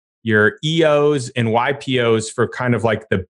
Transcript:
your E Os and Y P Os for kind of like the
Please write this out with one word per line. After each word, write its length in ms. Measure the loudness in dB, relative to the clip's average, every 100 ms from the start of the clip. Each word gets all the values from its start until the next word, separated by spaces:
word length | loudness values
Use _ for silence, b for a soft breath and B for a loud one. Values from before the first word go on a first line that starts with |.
| _ _
your 380 | 0 2 2 2
E 200 | -2 0
Os 460 | 2 4 2 0 -4
and 220 | -4 -2
Y 220 | 0 -2
P 260 | -4 -4 -2
Os 300 | 2 0 -2
for 180 | -4 -4
kind 280 | -2 -2 0
of 80 |
like 260 | 0 -2 -2
the 160 | -4 -4